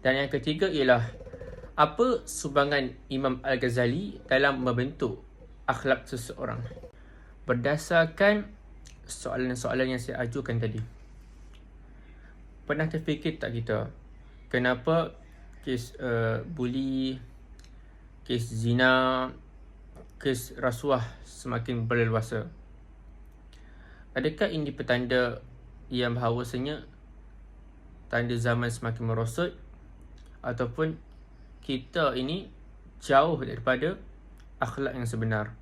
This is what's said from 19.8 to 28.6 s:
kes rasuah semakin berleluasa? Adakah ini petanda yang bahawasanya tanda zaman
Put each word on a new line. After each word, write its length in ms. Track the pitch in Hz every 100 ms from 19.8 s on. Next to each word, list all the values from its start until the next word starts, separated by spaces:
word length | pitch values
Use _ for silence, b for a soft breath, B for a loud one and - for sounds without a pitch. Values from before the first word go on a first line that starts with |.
| - - - -
kes 400 | 139 120 - -
rasuah 480 | 131 117 147 127 117 -
semakin 640 | - - 127 120 120 120 113
berleluasa? 640 | 120 113 110 107 113 135 - - - - - - - - - - B B B B B B
Adakah 400 | 131 143 156 208
ini 240 | 160 147 131
petanda 640 | 123 123 123 127 123 113 - - - - -
yang 320 | 123 120 117
bahawasanya 640 | 120 120 123 123 135 147 - - - - - - - - - - - - -
tanda 320 | 120 120 120
zaman 320 | 120 117